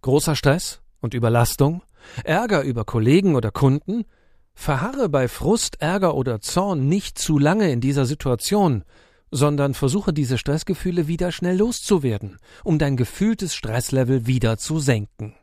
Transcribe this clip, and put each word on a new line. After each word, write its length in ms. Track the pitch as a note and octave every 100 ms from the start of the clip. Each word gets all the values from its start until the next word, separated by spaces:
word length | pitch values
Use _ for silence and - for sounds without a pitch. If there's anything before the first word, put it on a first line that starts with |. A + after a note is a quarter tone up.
Großer 320 | C3 C#3+ D#3+
Stress 480 | D3 C#3+ D#3 - - - _
und 140 | A#2
Überlastung, 680 | A#2+ A#2 A#2 A#2 - C#3 E3+ _ _ - -
Ärger 380 | - E3 A#3 F3+
über 220 | C#3 A#2
Kollegen 520 | G#2 A#2 A2 E3 G3 C#3
oder 160 | A2
Kunden? 520 | - C#3 C#3 - A3+ G#3+ _ _ _ _
Verharre 540 | - - C3+ F#3+ C#4 A3
bei 200 | C#3+ B2+
Frust, 520 | - - A3+ - -
Ärger 360 | D3+ G3 F#3 C#3+
oder 240 | B2+ A2
Zorn 480 | - - G3+ E3 C3+
nicht 320 | F#3+ - -
zu 180 | - D3+
lange 320 | D3 G3+ G3
in 100 | A#2+
dieser 240 | C3 C#3+
Situation, 760 | B2+ D3 - A#2+ - G#3 F#3 A2+ - _ _ _ _
sondern 440 | C3 D3 D3 C#3
versuche, 380 | C3 C3+ F3+ G3
diese 260 | D3+ B2+ B2+
Stressgefühle 680 | - D#3 - F3+ F#3 F3 D#3
wieder 240 | E3+ F3
schnell 280 | - F3 F#3
loszuwerden, 800 | A3 A#3+ - F#3+ C3+ G#2 G2+ - - -
um 160 | - D#3
dein 160 | D3 C3
gefühltes 580 | A#2+ - G#3 A3 F3+
Stresslevel 720 | - A2+ A2+ A#2+ C3 B2 C3 A2+
wieder 320 | B2+ A2+ A2+
zu 220 | - D#3+
senken. 560 | C#3 A2+ G2+ _ G#2 -